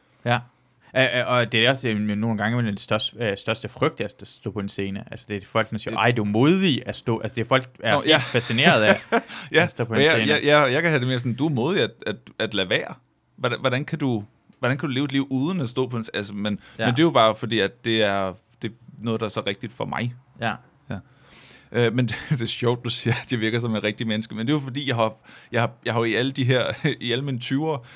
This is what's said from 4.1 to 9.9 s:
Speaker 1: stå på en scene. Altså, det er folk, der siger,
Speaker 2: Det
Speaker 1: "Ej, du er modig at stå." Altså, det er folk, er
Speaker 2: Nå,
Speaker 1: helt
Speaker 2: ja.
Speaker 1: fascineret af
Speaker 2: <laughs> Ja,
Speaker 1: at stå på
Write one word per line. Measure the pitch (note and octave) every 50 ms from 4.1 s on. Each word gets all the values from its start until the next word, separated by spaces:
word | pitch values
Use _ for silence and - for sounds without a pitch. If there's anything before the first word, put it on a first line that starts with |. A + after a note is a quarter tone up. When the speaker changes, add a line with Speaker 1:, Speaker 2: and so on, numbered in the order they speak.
| - _ G2
Speaker 1:
stå | - - - _ A2
på | F#2+ G#2+
en | G2 G2+
scene. | - - G2 G2 G2 G2+ - -
Altså, | - G#2 - -
det | G#2 G2+ F#2+
er | -
folk, | - A2+ A2+ -
der | - G#2
siger, | - -
Speaker 2:
Det | A2 -
Speaker 1:
"Ej, | F#2+ B2
du | B2 A#2
er | G#2
modig | G#2 G#2 A2 C3 D3 F3+ F#3+ F#3+ F#3 C#3 - - -
at | G#2
stå." | - - - A#2 G#2+
Altså, | - G#2+ -
det | -
er | A2
folk, | - C3+ C3 C3 - - _ -
er | A#2 G#2
Speaker 2:
Nå, | G2
Speaker 1:
helt | - D3+
Speaker 2:
ja. | D#3 D3+
Speaker 1:
fascineret | B2 - - B2 A#2 - A#2 A2+ C#3 E3+ E3 A#2+ G#2+
af | G#2 G2+ - - -
Speaker 2:
<laughs> | - E3 - - - - - C#3+ -
Ja, | D#3 E3+
Speaker 1:
at | E3+
stå | - - B2
på | A#2